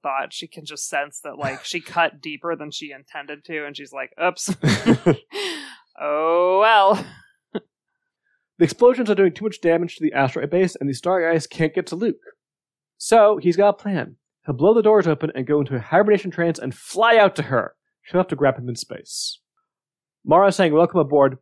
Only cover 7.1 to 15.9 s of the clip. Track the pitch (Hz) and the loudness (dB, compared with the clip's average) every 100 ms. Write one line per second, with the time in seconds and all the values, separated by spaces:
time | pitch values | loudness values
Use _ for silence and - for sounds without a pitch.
7.1 | - _ _ _ - _ _ _ _ _ | -20 _ _ _ -14 _ _ _ _ _
8.1 | _ _ _ _ - 165 - 240 254 214 | _ _ _ _ 0 0 4 4 4 0
9.1 | 196 190 139 208 - 170 165 170 - 156 | 2 0 0 -10 -4 0 0 -2 -4 -2
10.1 | 135 131 156 139 175 185 - 139 127 180 | 0 -2 -2 -4 0 -2 -2 -6 -4 -2
11.1 | 185 165 165 - - 156 180 - 170 226 | -2 0 -2 -4 -4 -2 -2 -6 -4 -4
12.1 | - - _ _ _ _ _ _ _ - | -4 -14 _ _ _ _ _ _ _ 2
13.1 | 226 208 190 175 170 202 202 202 170 - | 6 6 4 0 4 2 2 -4 -6 -6
14.1 | _ _ _ - 127 185 233 214 208 160 | _ _ _ -8 0 4 4 4 4 2
15.1 | 147 156 135 131 147 135 127 - | -2 -4 -6 -2 -2 0 -6 0